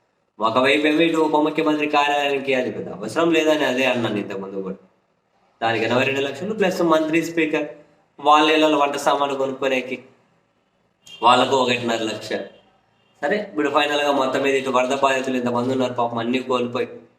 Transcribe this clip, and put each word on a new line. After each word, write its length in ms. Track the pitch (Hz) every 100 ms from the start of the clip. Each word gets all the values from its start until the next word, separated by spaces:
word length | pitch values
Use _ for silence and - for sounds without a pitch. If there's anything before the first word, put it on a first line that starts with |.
| _ _ _ -
ఒకవైపు 460 | 113 123 135 151 151
ఏమో 140 | 156
ఇటు 160 | 165 160
ఉప 200 | 151 151
ముఖ్యమంత్రి 500 | 151 156 151 151 147
కార్యాలయానికి 680 | 147 147 147 139 139 127
అది 160 | 127 117
పెద్ద 180 | 98 -
అవసరం 420 | - 110 147 170
లేదని 340 | 160 156 147
అదే 200 | 131 127
అన్నాను 320 | 131 120 113 101
ఇంతకుముందు 460 | 98 95 95 98
కూడా. 140 | 92 95 _ _ _ _ _ _ _ -
దానికి 220 | 113 113
ఎనభై 200 | 113 123
రెండు 160 | 135 139
లక్షలు 340 | 139 - 196
ప్లస్ 280 | 214 185 180
మంత్రి, 400 | 170 156 156 165
స్పీకర్ 460 | 156 165 151 151 - - - _ _ -
వాళ్ళ 300 | 143 151 156
ఇళ్ళలో 280 | 156 156 147
వంట 180 | 143 147
సామాన్లు 420 | 160 143 139 131
కొనుక్కోనేకి 680 | 135 131 135 127 127 123 - _ _ _ _ _ _ _ _ _ - -
వాళ్ళకు 340 | 113 127 127 135
ఒకటిన్నర 460 | 123 117 117 117
లక్ష. 300 | 110 110 - 101 - - _ _ _ _ _ -
సరే, 140 | 147 208
ఇప్పుడు 340 | 196 147 143
ఫైనల్గా 420 | 147 147 147 147
మొత్తం 300 | 135 131 139
మీద 120 | 139
ఇటు 160 | 135 131
వరద 280 | 123 127 139
బాధితులు 380 | 135 131 131 127
ఇంతమంది 360 | 120 120 127
ఉన్నారు 200 | 131 123
పాపం, 260 | 123 120 120
అన్నీ 200 | 120 131
కోల్పోయి 500 | 123 123 120 120 - - -